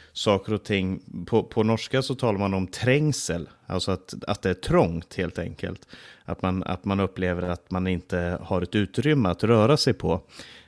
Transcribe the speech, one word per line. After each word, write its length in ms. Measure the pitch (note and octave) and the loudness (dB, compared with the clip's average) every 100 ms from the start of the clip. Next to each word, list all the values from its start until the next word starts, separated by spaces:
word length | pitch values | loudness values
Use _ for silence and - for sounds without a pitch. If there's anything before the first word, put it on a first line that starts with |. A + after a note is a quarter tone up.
| - | -16
saker 400 | - A2 G2 - | -4 2 2 2
och 100 | G#2 | -4
ting, 380 | - G2 F#2 F#2+ - - E2+ | 0 0 0 -4 -8 -12 0
på, 180 | A2+ | 0
på 200 | - A#2 | 2 0
norska 380 | A2 A2 - C3 | 2 0 0 -2
så 140 | C3 B2+ | -2 -2
talar 240 | A#2+ G2 | 0 0
man 140 | G2 | 0
om 140 | F#2+ F#2 | 0 -2
trängsel, 840 | - B2 C#3+ D3+ - - E2+ D2+ - - | -2 2 4 2 0 -4 -6 -6 -16 -6
alltså 260 | F#2+ G2 | -4 -2
att, 220 | F#2 - - - | -4 -4 -12 -6
att 140 | G2+ | -2
det 80 | F#2+ | 0
är 40 | |
trångt 600 | F2+ - E3+ G2 E2 - - | -2 2 2 2 0 -8 -4
helt 240 | F2 F2+ | -4 -4
enkelt. 480 | E2+ E2+ F2+ F2+ - - - - - | -8 -6 -8 -10 -14 -20 -20 -18 -10
Att 160 | F2+ | -4
man, 220 | F#2 F#2 | -2 -2
att 220 | - F2+ G2+ | -4 -6 -2
man 140 | G2 | 0
upplever 420 | F#2+ - F2+ F2 | 0 0 -2 -2
att 300 | F2+ E2+ - | -4 -6 -4
man 160 | F#2 F#2 | -2 0
inte 500 | F2 - F2+ F2 F2 | -2 -2 -2 -2 -4
har 200 | - F#2 | -2 -2
ett 140 | F2+ G#2+ | 0 0
utrymme 540 | G2 - C#3+ D3 F#2+ | 0 0 2 2 2
att 140 | F2 | 2
röra 340 | A2 A2+ A2 D3 | 4 6 6 4
sig 160 | C3+ | 4
på. 280 | - E2 F2 - - - - | 0 0 -2 -4 -20 -20 -20